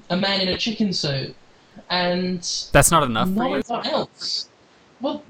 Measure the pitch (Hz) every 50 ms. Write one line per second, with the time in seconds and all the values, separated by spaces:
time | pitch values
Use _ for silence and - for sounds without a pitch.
0 | - - 175 190 196 196 196 190 190 185 175 - - 233 214 - 220 190 175 -
1 | - 147 135 135 135 135 - - - - - - - - - 208 - - 180 180
2 | 175 180 180 175 180 185 185 175 - - - - - - - 185 180 - 175 160
3 | 143 123 113 110 - 185 190 220 247 262 - 269 - - - - - 262 320 -
4 | - - - - - - - - - - - _ - _ - - - - - _
5 | 233 302 302 - -